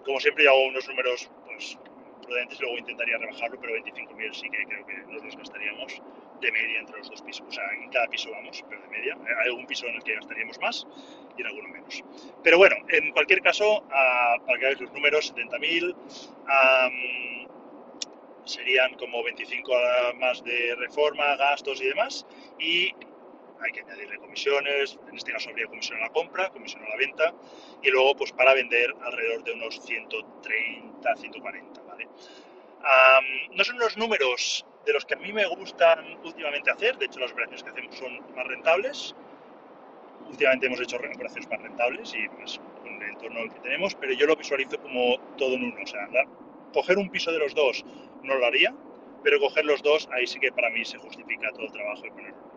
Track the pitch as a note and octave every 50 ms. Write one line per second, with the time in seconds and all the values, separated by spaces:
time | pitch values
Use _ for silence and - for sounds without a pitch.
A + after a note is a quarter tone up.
0 | - C3+ C#3 B2+ C3 D3 - - D3+ C#3 C3+ C3+ C3 C3 C3 C3 B2+ C3+ C3+ B2+
1 | B2+ B2+ B2 B2 - - - - - - G#2+ G#2 - - - - - - - -
2 | - - - - - A#2+ B2 B2 B2 B2 C3 - C3 B2 A#2+ A#2 A2+ A#2+ A#2 A#2
3 | A#2 A#2 A2+ A2 A2+ A2 G#2+ - A#2+ A#2 B2+ B2 B2 A#2 A2+ A2+ A2 A2 - C3
4 | A2+ A2+ G#2+ G#2+ A2 G#2+ - - A2 A2 G#2 G#2 G#2 - G#2+ G2+ G2 G2 G2 F#2+
5 | F#2+ F#2 - - - F2+ - - - - - G#2 G#2 G#2 G#2+ A2+ C3 - - -
6 | - - - - - - - - B2+ A#2 A2 A2 A2+ A2+ A2 A2 A2 - - -
7 | - - - - - G#2 - - - - - - - - G#2 - - - - B2+
8 | A#2 - - A2+ - A#2 G#2+ G#2 G2 - - - - - G#2+ G2+ F#2+ F#2 G2+ A2
9 | A2+ C3+ D#3+ C3+ - A#2 A#2+ A2+ A2+ B2 B2 A#2+ B2 - C3 - B2 A#2 A2+ A2
10 | - A#2+ A2 G#2+ F#2+ - A2+ A2 A2+ A2+ A2+ A#2+ F3+ A3 A#3+ - - - - -
11 | - - - - - - - - A#2 A2+ G#2 G#2+ G#2 G2 F#2 - - - - -
12 | - - - - - - - - - E3 E3 F3 G3 F3+ - - - - E3+ D#3
13 | D#3 D3 - D#3+ D3+ - G#3+ F#3+ - F#3 - - G#3 G#3+ G#3+ G3+ - - C3+ C#3
14 | C3+ B2+ B2 B2 B2 A#2+ A#2+ A#2+ - C3 B2 A#2 C3 C3+ C#3 B2+ B2 A#2 B2 C#3+
15 | D3 D3 D3 D3+ D3 - - B2 A#2 A2+ A#2+ A#2+ C#3+ D#3+ E3+ E3+ E3+ F3+ F3 -
16 | - - - - - - - - - - C#3 C3+ C3 C3 C3 C3 B2+ B2+ B2+ B2+
17 | B2+ B2+ B2 B2+ B2+ B2 A#2+ - - - - - - - - - - - - -
18 | - - - - - - - - - - - B2+ A#2+ B2+ B2+ C3 C3 C3 C3 C3
19 | B2+ A#2+ A#2+ A#2+ A#2 A#2+ A2+ A2+ A2 - C3 B2+ - C3+ B2+ B2 B2 B2 B2 B2+
20 | B2 B2 B2 B2 B2+ B2+ B2 A#2+ - A#2+ A#2+ A#2+ A#2+ A#2+ A#2+ A#2+ B2 A#2 - D3
21 | D3 D3+ C#3 C#3 D3 C#3+ C#3+ C3+ C#3 C#3+ C#3+ C#3 - C#3 C3+ C3+ C3 C3 C#3 F3+
22 | A#3 C4+ C#4+ - - - - - - - - - D#3+ E3 E3+ F3 F#3 F#3+ - -
23 | - - - - - - - - - - - - - A2+ - A2 - G2+ G2 G2+
24 | G#2 G2 G#2 - F#2 - - - - C#3+ C#3+ C#3+ C#3 C#3+ C#3+ C#3+ C#3 C3+ - -
25 | - - - - - C3 A#2 A2 - A#2+ G#2+ A2+ A2+ G#2 A2 A2 - - A#2+ A2
26 | A2+ A2+ - D#3 E3+ E3+ - F3 F#3+ F#3+ - B2+ A2 - - - G#2+ G#2+ G#2+ A#2
27 | C3+ C#3 - - D#3 E3+ E3+ - - - - - - - - - - C#3 C3 C3
28 | C3 C3+ C#3 A#2 C#3 - - - B2+ C3+ C3+ C3+ B2 A#2 A#2 A#2+ A#2+ A#2+ A2 -
29 | B2 A#2+ A#2+ A#2+ A2+ A2+ A#2 A2+ A2+ A#2 A2+ A#2 A2+ A2 - - - - A#2 A2+
30 | A2 - A2 A2 A2 - - - - - A2 A2+ A2+ A#2 A2+ - - - - -
31 | - - A2 - - - - - - - - - - - - - - - - -
32 | - - - - - - - - - - - - - - - - - C#3+ C3+ C3
33 | C3 C3 C3+ C3+ C3+ C3 C3 C3+ C#3 - - F#3 G3+ A#3 A#3+ B3 A#3 A3 - G#3+
34 | A3+ A3+ G#3+ E3 C#3 B2+ B2 B2 - - - - - - - - - D3 D3 C#3+
35 | - - D3 - - F#3+ G#3 A3 G3+ F3+ F3+ F#3 F#3+ - - - F3 E3 E3 D#3+
36 | D#3 D#3+ D#3+ - - E3 D#3+ E3 D#3+ D3 C#3+ C#3+ C#3 C3+ A#2+ - G3+ A#3 C4 -
37 | C3+ B2 - C#3 B2+ A#2 - B2 A#2 A2 - - - - - B2+ B2 A#2+ - -
38 | C3 B2+ B2 B2 A#2 - B2+ B2+ B2+ B2+ B2+ A#2 - E3 E3+ F#3 A3 C#4 D4 -
39 | - - - - - - - - - - - - - - - - - - - -
40 | - - - - - - - - C#3+ C3 C3 B2+ C3+ B2+ B2+ B2+ B2 A#2 B2 A#2+
41 | A#2+ - - B2+ B2 A2+ - A#2+ A#2 - A#2 G#2 A2 A2 - - A#2+ B2 C#3 -
42 | - - - A2+ G#2+ G#2+ - - - - - - - - - - - G#2 G#2+ G#2
43 | G#2 G#2 G#2 - A2+ A2+ A#2 A#2 A2+ A2 - - - B2 C#3 D#3 F#3 G3 - -
44 | C#3+ C3 B2+ B2 C#3+ D3+ D#3+ D#3 - - C#3+ C3+ C3 B2+ D3+ C#3+ - - B2+ B2
45 | B2 B2 B2 - - - - - C#3 C3 B2+ B2 B2+ A#2+ A2+ G#2 G2 - - G#2
46 | G2+ G2 - B2+ C#3 - - - - - - - - - - D3+ - - F#3 G3+
47 | G3+ F3+ - - - E3 E3 D#3 D3+ C3+ - D#3 C#3+ B2 A2 - - - - -
48 | - - - - - C3+ C3+ C3 B2 A#2+ A#2+ D3 F3 A3 C4+ - - - - -
49 | - - - - - D3 C#3+ C#3+ C#3+ C3 - D#3 D3+ D3+ C#3+ C3+ - D3 D3+ D#3
50 | D3 - C3 B2+ B2 A#2+ - C3+ C3+ B2+ - - A#2+ A2+ A2+ A2+ A2+ - - -
51 | - - - - - - A2+ - A#2 A2 - - A2 G#2+ - A2 G#2 G#2 G#2 G#2
52 | - A2 - - - G2 - - - - -